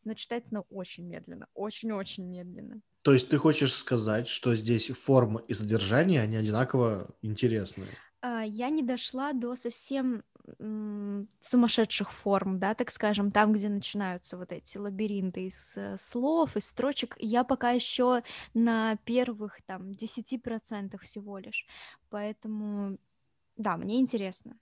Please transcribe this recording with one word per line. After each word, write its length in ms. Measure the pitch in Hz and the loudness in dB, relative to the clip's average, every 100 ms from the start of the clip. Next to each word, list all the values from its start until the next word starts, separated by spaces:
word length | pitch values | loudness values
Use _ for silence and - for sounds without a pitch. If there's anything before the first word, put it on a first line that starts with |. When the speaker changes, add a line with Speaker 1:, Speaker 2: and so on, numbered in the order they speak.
| 214 | -8
Speaker 1:
Но 80 | 220 | -8
читается 400 | - 240 240 208 | -6 -6 -4 -8
она 60 | 180 | -6
очень 340 | 196 185 - 175 | -10 -10 -10 -12
медленно, 400 | 165 175 170 - - | -12 -12 -16 -16 -8
очень-очень 680 | 202 - 226 208 196 - 180 | -8 -6 -4 -4 -4 -8 -10
медленно. 560 | 180 180 180 - 220 _ _ - | -10 -12 -12 -14 -14 _ _ 6
Speaker 2:
То 60 | |
есть 180 | 135 131 | 8 8
ты 80 | 147 | 6
хочешь 360 | 156 151 139 | 6 6 2
сказать, 560 | - - 123 107 110 123 | 0 0 2 2 0 0
что 260 | - 127 117 | -2 2 2
здесь 320 | 110 117 - | 4 2 2
форма 540 | 127 - 135 117 110 - | -4 6 8 8 0 -4
и 40 | |
содержание, 680 | 98 104 113 98 117 180 156 | -4 2 0 4 4 6 4
они 160 | 107 110 | 4 0
одинаково 760 | 107 107 127 131 117 101 - - | 0 2 2 4 2 2 -6 -8
интересные? 760 | 107 104 123 110 95 - 98 - - _ 247 | -6 0 2 2 -2 -8 -14 -14 -20 _ -6
Speaker 1:
А, 180 | 233 220 | -4 -6
я 240 | 214 247 | -4 -2
не 120 | 311 | 0
дошла 500 | 247 247 - 254 285 | 0 -2 -4 -4 -2
до 220 | 262 240 247 | -2 -4 -4
совсем, 680 | 240 233 - 269 254 233 - _ - - | -8 -8 -6 -2 0 -2 -8 _ -20 -12
м, 680 | 214 214 214 208 202 202 202 _ | -8 -6 -6 -6 -6 -6 -8 _
сумасшедших 720 | - 247 240 - 220 - 202 | 2 4 6 4 2 0 -6
форм, 440 | - - 196 190 190 | -4 0 2 2 0
да, 140 | 190 | 0
так 160 | 220 240 | -2 -4
скажем, 400 | - 208 208 202 | 0 0 2 2
там, 200 | 208 214 | 6 6
где 140 | 214 208 | 4 2
начинаются 680 | 202 - 208 190 180 - 180 | -2 -4 -4 -4 -6 -10 -12
вот 140 | 180 | -10
эти 240 | 170 - 196 | -12 -12 -10
лабиринты 680 | 202 196 214 202 185 180 185 | -8 -2 -2 0 -2 -4 -8
из, 280 | - - - | -8 -14 -10
э, 200 | 202 196 | -8 -8
слов, 560 | - 240 262 330 294 - | -6 -2 2 4 2 0
из 100 | - | -6
строчек. 480 | - 254 285 233 - | -2 -2 -2 -6 -6
Я 240 | 220 240 | 0 2
пока 280 | 254 262 240 | 2 2 2
еще 500 | 247 - - 247 247 - - - | 2 0 0 2 2 0 -14 -4
на 420 | 220 233 226 220 214 - | 2 4 4 2 -2 0
первых, 560 | 240 247 214 208 - _ | 0 0 -4 -10 -12 _
там, 280 | 190 185 | -12 -10
десяти 440 | 196 220 - 220 262 | -10 -10 -10 -8 -8
процентах 640 | 247 220 - 214 196 196 | -6 -8 -6 -8 -8 -10
всего 360 | - - 202 196 | -14 -14 -12 -12
лишь. 280 | 202 214 - - - - _ | -10 -12 -12 -18 -20 -20 _
Поэтому, 880 | 208 208 214 220 214 214 202 202 190 _ _ _ _ _ - | -6 -6 -6 -6 -6 -4 -4 -4 -6 _ _ _ _ _ -6
да, 200 | 208 170 | -2 -2
мне 220 | 185 233 | 0 2
интересно. 580 | 262 226 190 185 - - | 2 2 -4 -8 -16 -20